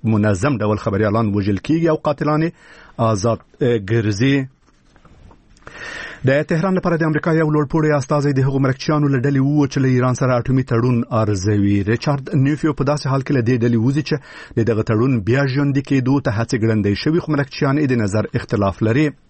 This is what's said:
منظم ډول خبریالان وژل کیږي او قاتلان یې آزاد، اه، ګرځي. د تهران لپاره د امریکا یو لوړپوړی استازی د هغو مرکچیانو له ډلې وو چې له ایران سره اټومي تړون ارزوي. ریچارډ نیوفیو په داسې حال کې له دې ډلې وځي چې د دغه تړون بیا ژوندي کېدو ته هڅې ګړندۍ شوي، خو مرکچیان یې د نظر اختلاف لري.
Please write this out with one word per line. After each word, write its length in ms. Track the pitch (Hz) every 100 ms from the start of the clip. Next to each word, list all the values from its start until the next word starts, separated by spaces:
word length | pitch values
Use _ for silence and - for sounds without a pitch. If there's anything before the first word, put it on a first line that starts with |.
| 113
منظم 460 | 110 104 95 131 127
ډول 180 | 104 104
خبریالان 580 | - 98 107 107 110
وژل 220 | 101 98 98
کیږي 320 | - 160 165
او 80 | 156
قاتلان 460 | - 147 151 151
یې 80 | 160 - - - - -
آزاد، 400 | 113 110 113 110
اه، 400 | - _ 131 117
ګرځي. 800 | 98 117 104 101 131 139 135 _ _ _ _ _ - - - - _ - - - - - - - 131
د 140 | 139
تهران 320 | 151 165 190
لپاره 220 | 185 180 165
د 100 | 160
امریکا 260 | 151 156
یو 120 | 160 156
لوړپوړی 440 | 151 143 160 156
استازی 380 | 147 131 151 143
د 140 | 135 131
هغو 140 | 139
مرکچیانو 480 | 135 131 - 151 143
له 60 | 135
ډلې 220 | 135 139
وو 240 | 135 147 139
چې 120 | -
له 100 | 131
ایران 300 | 127 127 123
سره 200 | 131 123
اټومي 260 | 113 131 131
تړون 300 | 117 123 120 120
ارزوي. 640 | 113 107 101 98 104 101 101 98
ریچارډ 520 | 117 - 143 131 151
نیوفیو 320 | 135 151 156
په 140 | 143 135
داسې 220 | 147 139
حال 100 | 135
کې 100 | 135
له 100 | 139
دې 140 | 113 127
ډلې 200 | 117 120
وځي 240 | 120 139
چې 140 | - 147 - - - -
د 40 | 110
دغه 160 | 107
تړون 300 | 107 110 127 123
بیا 200 | 95 131 139
ژوندي 360 | 127 143 139
کېدو 320 | 135 139 123 139
ته 120 | 135
هڅې 260 | 104 117 127
ګړندۍ 360 | 110 110 101
شوي، 240 | 98 151 165
خو 80 | -
مرکچیان 420 | 143 139 - 143 139
یې 100 | 147
د 80 | 123
نظر 220 | 107 107 104
اختلاف 440 | 127 - 110 98 -
لري. 240 | 110 120 151 - _